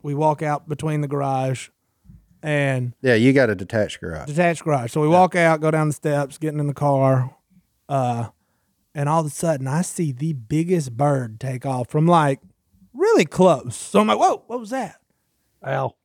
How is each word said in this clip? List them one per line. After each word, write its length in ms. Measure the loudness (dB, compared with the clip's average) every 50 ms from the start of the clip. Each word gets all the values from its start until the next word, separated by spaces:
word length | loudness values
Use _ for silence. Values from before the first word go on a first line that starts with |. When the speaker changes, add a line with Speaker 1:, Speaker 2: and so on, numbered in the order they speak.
| -10
Speaker 1:
we 120 | -6 -4
walk 280 | 0 0 0 0 0 -2
out 260 | -4 -4 -4 -6 -8
between 320 | -8 -6 -4 -4 -2 -2
the 80 | -2 -2
garage 600 | -4 -4 -2 -2 -2 -2 -2 -2 -4 -6 -8 -14 _ _ _ _ _ _ _ -20 -20 -20 _ _ _ _ -6
and 520 | -2 -2 0 0 0 -2 -2 -4 -6 -6 _
Speaker 2:
Yeah, 140 | 2 4 4
you 180 | 6 6 6 6
got 160 | 4 4 2
a 40 | 0
detached 460 | -2 -6 -4 -2 -2 -2 -2 -4 -10
garage. 260 | -12 -10 -10 -10 -10 -6
Speaker 1:
detached 340 | -2 0 0 0 0 -2 -2
garage. 280 | -2 -2 -2 -2 -4 -2
So 80 | 0
we 80 | 2 4
Speaker 2:
Yeah. 60 | 6
Speaker 1:
walk 200 | 6 4 4 4
out, 260 | 2 2 4 2 2
go 100 | 2 0
down 180 | 2 2 0 0
the 60 | -2
steps, 420 | -2 -2 -2 -2 -2 -2 -4 -6 -8
getting 220 | -8 -6 -4 -4
in 60 | -4
the 80 | -4 -2
car, 600 | 0 0 2 2 4 4 4 4 2 0 -2 -6 _ _ _ _ _ _ _ _ _ _ -4
uh, 380 | -4 -2 -2 -2 -2 -4 -6 -8 -10 _ _ _ _ _ _ _ _ _ _ _ -8
and 140 | -4 -2 0
all 120 | 0 0
of 60 | -2
a 40 | -4
sudden 360 | -6 -4 -2 -2 -2 -2 -2
I 160 | -2 -2 -2 -2
see 300 | -4 -4 -4 -4 -4 -4
the 200 | -4 -4 -4 -4
biggest 600 | -6 -6 -4 -2 -2 0 0 0 -2 -2 -4 -2
bird 440 | 0 0 2 2 0 -2 -6 -8 -10
take 240 | -8 -8 -8 -6 -6
off 220 | -4 -4 -4 -4 -2
from, 160 | 0 2 4
like, 340 | 4 4 4 4 2 0 -2 _ -16 _ _ _ _ _ _ _ _ -6
really 320 | -2 2 4 4 4 2
close. 500 | 2 2 4 4 6 4 2 -2 -8 -12
So 240 | -12 -6 -2 0 2
I'm 60 | 2
like, 120 | 2 2 2
"Whoa, 260 | 2 2 2 0 -4
what 140 | -8 -10 -10
was 100 | -8 -6
that?" 260 | -6 -6 -6 -8 -10 _ _ _ _ _ _ _ _ _ _ _ _ _ -8
Speaker 3:
Owl. 320 | -6 -4 -4 -4 -6 -8 _